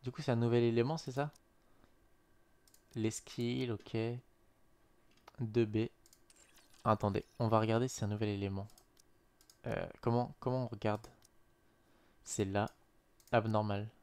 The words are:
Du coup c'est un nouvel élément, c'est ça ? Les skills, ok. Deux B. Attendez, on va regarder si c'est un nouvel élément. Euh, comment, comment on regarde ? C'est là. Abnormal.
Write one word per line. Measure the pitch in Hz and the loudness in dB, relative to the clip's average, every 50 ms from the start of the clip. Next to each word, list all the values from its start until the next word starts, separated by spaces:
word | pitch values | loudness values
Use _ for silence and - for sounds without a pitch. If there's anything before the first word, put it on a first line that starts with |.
Du | - 127 - | -8 -8 -8
coup | - | -4
c'est | 151 - | 0 0
un | 123 113 | 2 4
nouvel | 117 117 117 120 120 | 4 4 4 6 4
élément, | 117 113 117 117 131 156 | 6 4 4 2 2 0
c'est | 165 - - | -4 -6 -6
ça ? | 127 131 143 151 - - _ _ _ _ _ - - _ - - _ _ _ _ _ _ _ _ _ _ _ _ _ _ _ _ _ - _ _ - | -4 -2 -4 -4 -4 -12 _ _ _ _ _ -20 -20 _ -20 -20 _ _ _ _ _ _ _ _ _ _ _ _ _ _ _ _ _ -20 _ _ -6
Les | 120 107 110 | -2 -2 -2
skills, | 110 - - - - - 120 120 123 127 131 120 | -2 -4 -12 -12 -6 -4 -2 -2 0 -2 -2 -2
ok. | 113 101 - - - 113 113 113 120 123 - - _ _ _ _ _ _ _ _ _ _ _ _ _ _ _ _ - _ _ - _ - | -4 -6 -8 -6 -4 -2 -2 -2 -4 -6 -10 -16 _ _ _ _ _ _ _ _ _ _ _ _ _ _ _ _ -20 _ _ -20 _ -8
Deux | 127 110 107 120 117 | -6 -2 2 2 2
B. | 107 107 107 113 120 _ _ _ - - _ _ _ - - - _ - - - _ - - - | 2 2 -2 -2 -2 _ _ _ -20 -20 _ _ _ -20 -20 -20 _ -20 -20 -20 _ -20 -6 0
Attendez, | - 110 104 - 104 98 - - - _ - | 0 2 2 2 0 0 0 -4 -6 _ -2
on | 120 113 | 0 4
va | 110 110 | 4 4
regarder | 110 110 113 113 123 131 | 4 4 2 2 0 0
si | - - | -2 -4
c'est | - | -2
un | 104 | -2
nouvel | 104 104 110 104 | -2 -2 -2 -2
élément. | 104 98 98 98 95 98 98 104 - - _ _ _ _ - _ _ _ _ _ _ _ - _ - _ _ - | -2 -2 -2 -4 -4 -6 -8 -10 -16 -20 _ _ _ _ -20 _ _ _ _ _ _ _ -20 _ -20 _ _ -6
Euh, | - - 87 - - - | -4 -4 -4 -6 -10 -4
comment, | - 120 117 120 123 - - _ | -2 0 2 2 0 -2 -6 _
comment | - 127 127 131 127 | -4 -2 -2 -2 -2
on | 117 | -4
regarde ? | - 101 - 110 104 104 107 - - _ _ - _ - - _ _ _ _ _ _ _ _ _ _ _ _ _ _ _ _ | -8 -4 -2 -2 -2 -2 -6 -12 -20 _ _ -20 _ -20 -20 _ _ _ _ _ _ _ _ _ _ _ _ _ _ _ _
C'est | - - - 107 | -8 -2 -2 -2
là. | 95 95 101 104 - - _ _ _ _ _ _ _ _ _ - - | 0 2 0 0 0 -4 _ _ _ _ _ _ _ _ _ -10 2
Abnormal. | - 120 107 110 110 107 107 107 101 101 104 113 - _ | 2 2 2 4 2 2 2 2 -2 -2 -4 -8 -12 _